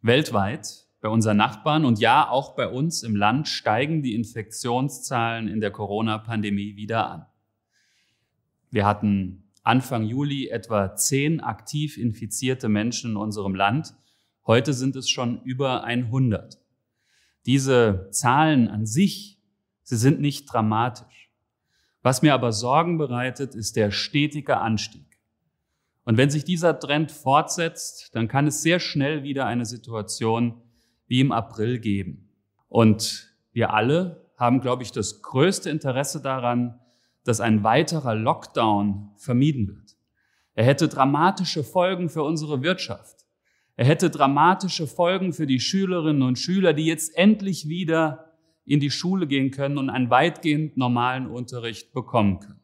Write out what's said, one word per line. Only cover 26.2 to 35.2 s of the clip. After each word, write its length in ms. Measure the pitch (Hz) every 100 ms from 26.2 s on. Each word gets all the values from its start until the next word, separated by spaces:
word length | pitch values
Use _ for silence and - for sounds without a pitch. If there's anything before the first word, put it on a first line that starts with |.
| 139
sich 160 | 151 143
dieser 340 | 175 170 156
Trend 320 | 139 147 156
fortsetzt, 1000 | - - 143 160 - 170 165 - - - -
dann 140 | 113
kann 180 | 135 147
es 140 | -
sehr 180 | 165 175
schnell 440 | - 151 139 156
wieder 220 | 139 139 127
eine 200 | 120 117
Situation 960 | 120 - 113 104 - 113 113 120 117 _ _ _ _ _
wie 140 | 127
im 140 | 139
April 460 | 113 - - 110 123
geben. 500 | 110 101 90 - _ _ _ _ _
Und 680 | - 113 104 - - - _ _
wir 220 | - 113
alle 520 | 107 113 160 185 160 _ _
haben, 240 | 120 127
glaube 220 | 123 127
ich, 100 | 127
das 280 | - 101 -